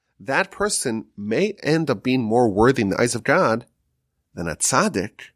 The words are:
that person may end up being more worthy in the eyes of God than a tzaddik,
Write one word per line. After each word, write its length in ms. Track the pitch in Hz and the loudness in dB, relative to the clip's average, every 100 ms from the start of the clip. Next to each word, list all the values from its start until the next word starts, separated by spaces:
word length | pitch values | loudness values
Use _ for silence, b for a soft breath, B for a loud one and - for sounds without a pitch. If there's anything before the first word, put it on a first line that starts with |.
| _ _ | _ _
that 300 | 98 143 185 | -4 -2 -2
person 560 | - 202 - 127 113 - - | -4 -4 -2 -4 -4 -8 -12
may 380 | 104 120 208 - | -4 -2 -2 -4
end 280 | - 160 151 | -2 0 0
up 120 | 104 | -2
being 200 | 127 131 | 0 -2
more 260 | 110 117 120 | 0 2 2
worthy 340 | 98 120 127 | 4 4 4
in 80 | 98 | 0
the 100 | 80 | 0
eyes 140 | 120 | 0
of 100 | 113 | -2
God 420 | 117 165 139 117 - _ _ _ _ _ _ - | 0 2 2 0 -6 _ _ _ _ _ _ -8
than 100 | 85 | -8
a 80 | |
tzaddik, 800 | 76 - 131 208 101 92 - - | -4 0 2 0 -2 -6 -10 -20